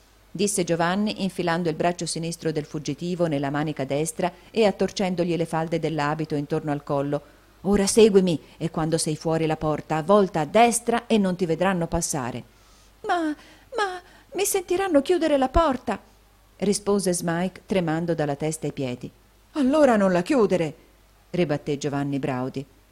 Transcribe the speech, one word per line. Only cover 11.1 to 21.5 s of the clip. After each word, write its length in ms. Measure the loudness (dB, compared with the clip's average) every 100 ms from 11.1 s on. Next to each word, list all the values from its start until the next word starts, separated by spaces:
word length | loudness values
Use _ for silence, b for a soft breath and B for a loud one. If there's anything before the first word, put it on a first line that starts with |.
| 2
non 180 | 2 0
ti 100 | -2
vedranno 400 | 0 0 0 -2
passare." 560 | -2 -2 -4 -4 -8 -12 b b b b _ -4
"Ma, 180 | -2
ma 760 | -2 -6 -12 -20 -12 -6 -4 -6 b b b
mi 100 | -4
sentiranno 560 | -2 -2 -2 -2 2 2
chiudere 380 | 2 2 2 2
la 100 | 2
porta", 500 | 2 2 0 -4 -8 -10 _ _ _ _ -4
rispose 540 | -2 0 0 0 2
Smike 500 | 0 -2 -2 -2 -6 -4
tremando 480 | -2 0 0 0
dalla 220 | -2 -2 -2
testa 300 | -4 -4 -6
ai 60 |
piedi. 380 | -4 -6 -6 -10 -16 _ _ _
"Allora 440 | -2 2 4 4 6
non 160 | 4
la 100 | 2
chiudere", 520 | 2 2 2 2 -2 -6 -20 _ _ _ _
ribatté 480 | -2 -2